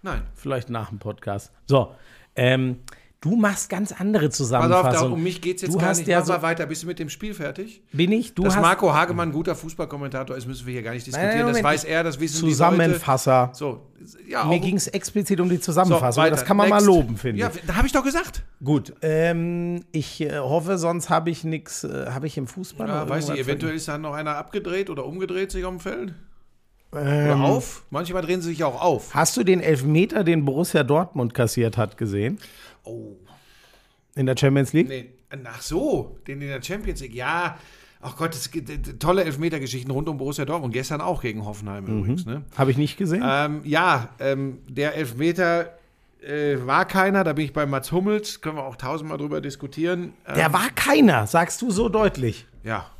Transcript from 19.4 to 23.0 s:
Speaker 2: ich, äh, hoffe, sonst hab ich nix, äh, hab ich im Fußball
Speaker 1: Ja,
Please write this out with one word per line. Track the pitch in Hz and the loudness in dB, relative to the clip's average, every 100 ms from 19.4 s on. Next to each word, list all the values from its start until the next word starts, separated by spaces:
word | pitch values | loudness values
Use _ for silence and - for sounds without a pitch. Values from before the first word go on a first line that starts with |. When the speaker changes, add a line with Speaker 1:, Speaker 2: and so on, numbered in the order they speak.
| 170 175 175 175 - | -2 -2 -4 -6 -6
Speaker 2:
ich, | 160 139 - | -6 -6 -6
äh, | 151 143 | -6 -4
hoffe, | 131 156 165 196 | 0 0 0 -2
sonst | 165 170 - | 0 -2 0
hab | 165 165 | 0 0
ich | 165 | -4
nix, | 165 160 156 - | -4 -6 -8 -10
äh, | 151 139 127 | -8 -8 -8
hab | 127 | -6
ich | 151 143 | -6 -8
im | 127 | -8
Fußball | - 185 - - | -10 -14 -8 -6
Speaker 1:
Ja, | 147 | -4